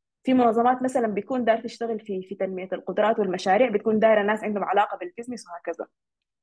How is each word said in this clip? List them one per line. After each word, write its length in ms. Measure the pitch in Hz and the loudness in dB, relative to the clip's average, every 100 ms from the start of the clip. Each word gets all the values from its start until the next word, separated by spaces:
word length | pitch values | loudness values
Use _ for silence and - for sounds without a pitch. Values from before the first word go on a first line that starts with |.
| _ _ | _ _
في 100 | - | 0
منظمات 480 | 254 240 220 240 254 | 4 4 4 2 2
مثلًا 240 | 254 262 226 | 0 0 0
بتكون 380 | 202 202 254 | -2 -4 -2
دايرة 160 | 226 226 | 0 0
تشتغل 400 | 233 - 226 220 | -2 -8 -6 -6
في، 220 | - 190 | -6 -8
في 120 | 185 | -8
تنمية 340 | 190 190 185 190 | -6 -6 -6 -8
القدرات 460 | 175 - 185 208 220 | -8 -6 0 2 2
والمشاريع، 500 | 196 180 196 196 254 | 0 -2 2 4 4
بتكون 300 | 202 220 220 | 2 0 4
دايرة 240 | 220 214 | 4 4
ناس 220 | 202 214 | 4 -2
عندهم 200 | 214 202 | -2 -4
علاقة 320 | 165 196 214 202 | 0 0 0 -2
بالبزنس 480 | 180 - 240 240 - | -10 -12 -12 -12 -12
وهكذا. 380 | 175 - 165 - _ _ _ _ _ | -12 -10 -10 -12 _ _ _ _ _